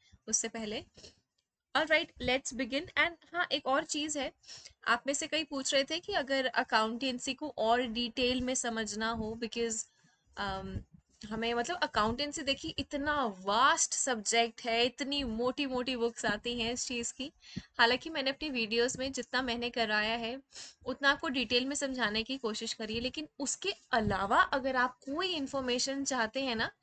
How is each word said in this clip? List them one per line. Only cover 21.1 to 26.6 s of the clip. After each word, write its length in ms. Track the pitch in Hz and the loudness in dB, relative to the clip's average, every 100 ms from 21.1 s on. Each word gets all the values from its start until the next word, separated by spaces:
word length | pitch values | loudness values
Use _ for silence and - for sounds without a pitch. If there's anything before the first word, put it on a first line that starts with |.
आपको 180 | 285 330 | 4 2
डिटेल 380 | 269 226 240 262 | 0 2 2 2
में 100 | 285 | -2
समझाने 460 | 277 254 220 214 | -2 0 0 0
की 160 | 220 269 | -2 -4
कोशिश 340 | 233 214 226 | -2 -2 -4
करी 220 | - 220 | -6 -4
है, 60 | 220 | -2
लेकिन 280 | 247 277 302 _ | -4 -4 -10 _
उसके 360 | 269 - 370 - _ | -4 -2 -4 -6 _
अलावा 480 | 247 214 190 196 269 | 2 2 0 2 4
अगर 360 | 370 277 262 262 | 4 2 0 2
आप 220 | 247 - | 2 0
कोई 300 | - 285 381 | -6 -2 0
इन्फॉर्मेशन 760 | 339 269 269 254 247 262 269 | -2 -2 -2 0 0 0 -2
चाहते 380 | 277 254 220 262 | -2 0 -2 -2
हैं 140 | 269 | -2
ना, 140 | 226 | 0